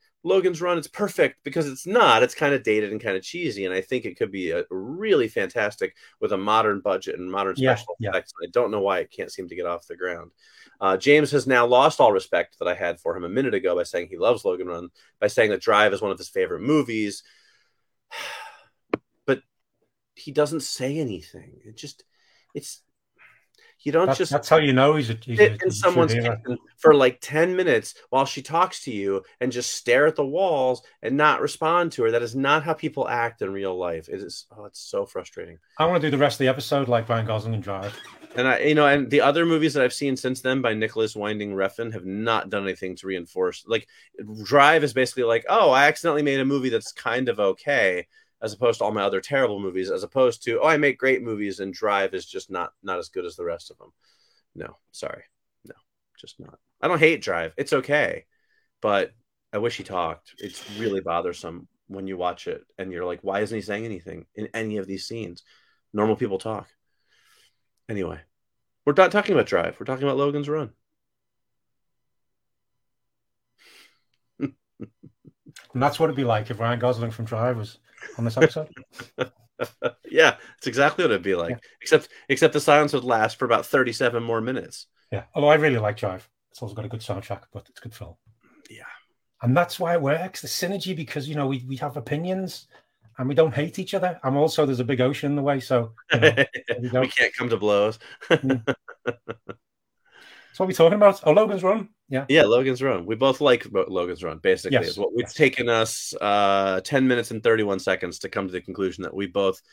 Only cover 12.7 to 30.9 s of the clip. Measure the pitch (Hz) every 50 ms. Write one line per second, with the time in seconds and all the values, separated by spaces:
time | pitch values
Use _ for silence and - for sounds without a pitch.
12.7 | 90 87 92 85 82 - - 85 85 92 87 87 98 127 139 120 101 95 90 90
13.7 | 87 87 85 - - 87 87 80 92 82 92 113 120 110 - 95 90 90 90 90
14.7 | 85 85 90 87 _ _ _ _ _ - 104 101 - 127 113 104 101 87 - 113
15.7 | 104 104 107 104 101 92 110 98 95 85 85 - - 95 92 85 87 78 101 135
16.7 | 156 151 131 120 113 110 107 101 98 - - _ _ _ _ _ _ _ _ _
17.7 | _ _ _ _ _ _ _ - - - - - - - - - - - _ _
18.7 | _ _ _ _ - - _ _ _ _ _ - 135 135 - _ _ _ _ _
19.7 | _ _ _ _ _ _ _ _ _ - - 151 131 147 147 139 165 151 - -
20.7 | - - 127 135 143 160 147 120 98 85 - - - 92 - - - - - 110
21.7 | 107 - - 143 - _ _ _ _ _ _ _ _ _ _ _ - - - -
22.7 | - - _ _ _ _ _ _ _ _ - - _ _ _ _ _ _ _ _
23.7 | _ _ - 147 139 165 185 - - - 180 - 143 147 - - 156 160 151 139
24.7 | 127 127 135 147 156 151 127 113 113 - - 127 117 110 - - - - - -
25.7 | - - - - 120 123 - - 113 117 117 117 110 110 - 123 123 - _ _
26.7 | _ _ - 160 151 139 131 127 127 - - - 143 156 170 180 180 185 185 165
27.7 | 123 110 - - - - - _ 131 135 139 - - 143 131 - 156 170 185 180
28.7 | - - - 139 110 101 98 98 98 95 - _ _ - 127 127 120 123 120 -
29.7 | - - - 120 120 135 147 156 151 - 143 135 143 180 196 185 156 135 131 127
30.7 | 127 - - _